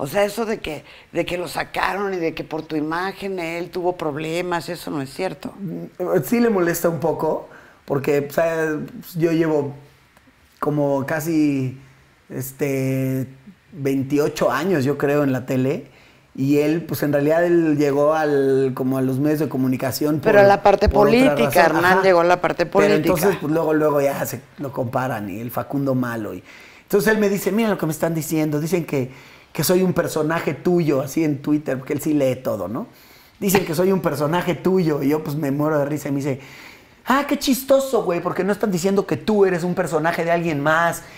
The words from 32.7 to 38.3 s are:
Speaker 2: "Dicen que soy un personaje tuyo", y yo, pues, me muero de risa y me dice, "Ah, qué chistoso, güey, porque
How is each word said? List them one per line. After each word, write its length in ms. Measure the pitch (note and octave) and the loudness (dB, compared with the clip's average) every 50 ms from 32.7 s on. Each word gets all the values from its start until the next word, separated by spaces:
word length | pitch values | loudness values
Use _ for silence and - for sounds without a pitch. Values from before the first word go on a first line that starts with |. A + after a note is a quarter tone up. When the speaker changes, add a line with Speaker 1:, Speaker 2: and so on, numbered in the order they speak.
| A2 D3+ A3+ - - - - - - - - - _ - | -6 -8 -8 -10 -14 -20 -20 -20 -20 -20 -20 -20 _ -4
Speaker 2:
"Dicen 240 | G#3 G3 F3+ G3+ F3 | -2 2 2 2 2
que 100 | - D#3 | 0 0
soy 160 | D#3 F#3 F#3+ | 0 2 2
un 80 | F#3+ F#3 | 2 2
personaje 560 | E3+ E3+ D3 C3 D3+ C#3+ E3 F3+ E3+ F3 E3 | 0 -2 -2 0 0 0 0 0 0 -2 -2
tuyo", 480 | C3 - F3 F#3+ F#3+ F3 D#3+ D3 C#3 C#3+ | 0 0 2 2 2 2 2 0 0 0
y 60 | C3+ | 0
yo, 120 | D3+ D#3 D#3 | 0 0 -2
pues, 100 | D#3+ C#3+ | -4 -4
me 160 | D#3 D#3+ C#3 | -4 -2 -2
muero 280 | C#3 D3 D3 D#3 D#3 D3 | 0 0 0 0 0 0
de 40 | C#3 | 0
risa 240 | C#3+ D3+ C#3+ - | -2 -4 -6 -4
y 40 | D3+ C#3 | -4 -4
me 40 | C#3+ | -4
dice, 200 | C3+ D3 C3 C3 - - - - - - - - - - _ _ - | -2 -4 -4 -6 -8 -16 -20 -20 -20 -20 -20 -20 -20 -20 _ _ -4
"Ah, 200 | - B3 C#4 C#4+ | -2 0 0 0
qué 100 | C#4+ D4 - | -2 -2 -2
chistoso, 640 | - C#4+ B3+ - - - C4+ C4+ C4+ C4+ B3+ G#3+ E3+ | 0 0 0 0 2 2 4 4 2 2 -2 -2 0
güey, 180 | F3+ E3+ E3+ | 0 -2 -2
porque 240 | E3+ F3 | -2 -4